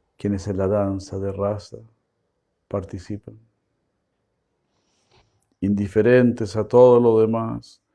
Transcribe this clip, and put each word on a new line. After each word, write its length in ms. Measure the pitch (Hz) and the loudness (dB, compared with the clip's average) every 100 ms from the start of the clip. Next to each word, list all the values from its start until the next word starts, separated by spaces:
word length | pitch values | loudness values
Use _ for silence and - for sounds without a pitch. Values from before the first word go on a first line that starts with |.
| _ _ | _ _
quienes 320 | 101 98 101 | -6 -4 -6
en 80 | 95 | -4
la 100 | 95 | -2
danza 520 | 104 98 95 95 95 | 0 -2 -6 -10 -10
de 140 | 98 | -8
rasa 440 | 98 101 104 - 113 113 _ _ _ _ _ _ _ _ | -6 -6 -6 -12 -20 -20 _ _ _ _ _ _ _ _
participan? 720 | 101 92 98 - 101 - 110 _ _ _ _ _ _ _ _ _ _ _ _ _ _ _ _ _ _ _ _ _ _ | -10 -10 -14 -14 -14 -14 -20 _ _ _ _ _ _ _ _ _ _ _ _ _ _ _ _ _ _ _ _ _ _
Indiferentes 960 | 98 101 101 110 110 127 123 117 104 107 | -4 -2 -2 0 4 4 4 0 -6 -6
a 100 | 104 | 0
todo 340 | 123 127 120 | 6 6 6
lo 200 | 120 110 | 4 2
demás, 600 | 110 113 113 117 - _ _ | 0 -2 -6 -10 -14 _ _